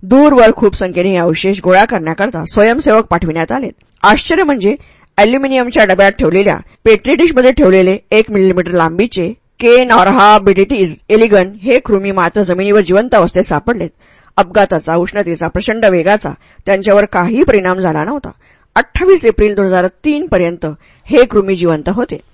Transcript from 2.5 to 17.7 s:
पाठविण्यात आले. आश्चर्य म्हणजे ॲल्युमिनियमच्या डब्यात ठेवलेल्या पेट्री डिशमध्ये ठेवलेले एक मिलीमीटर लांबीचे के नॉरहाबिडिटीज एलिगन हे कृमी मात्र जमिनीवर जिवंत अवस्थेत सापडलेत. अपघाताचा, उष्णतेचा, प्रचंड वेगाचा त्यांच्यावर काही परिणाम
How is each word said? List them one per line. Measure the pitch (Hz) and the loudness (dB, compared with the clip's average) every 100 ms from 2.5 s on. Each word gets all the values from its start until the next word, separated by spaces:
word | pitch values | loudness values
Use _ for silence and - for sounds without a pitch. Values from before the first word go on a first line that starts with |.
| - 214 247 302 220 | 0 0 2 0 0
पाठविण्यात | 220 170 170 160 160 | 0 -4 -4 -6 -4
आले. | 254 254 - _ _ | -6 -8 -14 _ _
आश्चर्य | 196 208 - 320 | 0 0 0 -2
म्हणजे | 339 277 190 285 _ _ _ - | -2 0 -2 -4 _ _ _ 0
ॲल्युमिनियमच्या | 208 262 269 262 247 269 | 0 0 -2 -2 -2 0
डब्यात | 208 185 196 | 0 2 0
ठेवलेल्या | 202 175 175 202 160 - _ | 0 -2 0 0 -2 -10 _
पेट्री | - 214 - | 2 2 2
डिशमध्ये | 285 339 269 254 | 0 2 2 2
ठेवलेले | - 285 285 190 190 _ | 4 2 4 2 -2 _
एक | 214 220 | 0 0
मिलीमीटर | 208 190 180 175 | 0 0 0 -2
लांबीचे | 175 156 170 220 - 170 220 _ _ | -2 -2 -2 -4 -4 -8 -8 _ _
के | 240 240 | 2 4
नॉरहाबिडिटीज | 254 220 185 190 202 214 196 185 196 269 185 143 _ | 4 2 2 4 6 6 4 2 0 0 -2 -4 _
एलिगन | 214 226 202 185 202 | 2 4 2 0 -6
हे | 196 254 | -2 -2
कृमी | - 202 196 | 0 -4 -2
मात्र | 190 170 208 | -4 -2 -2
जमिनीवर | 190 180 202 208 | -4 -2 0 0
जिवंत | 175 185 240 | 2 0 2
अवस्थेत | 226 247 269 | 0 0 -2
सापडलेत. | 269 160 - 233 170 _ _ _ _ - | -2 -4 -4 -6 -8 _ _ _ _ -4
अपघाताचा, | 185 180 196 165 151 | -2 0 0 -2 -4
उष्णतेचा, | 165 180 202 185 165 160 | -4 -4 -4 -6 -6 -6
प्रचंड | 185 - 220 | -6 -6 -2
वेगाचा | 220 180 165 208 151 - _ _ - | 0 0 0 -2 -4 -14 _ _ -4
त्यांच्यावर | 196 196 202 | -4 2 0
काही | 202 190 180 226 | 2 -2 -2 0
परिणाम | - 220 185 | 2 0 0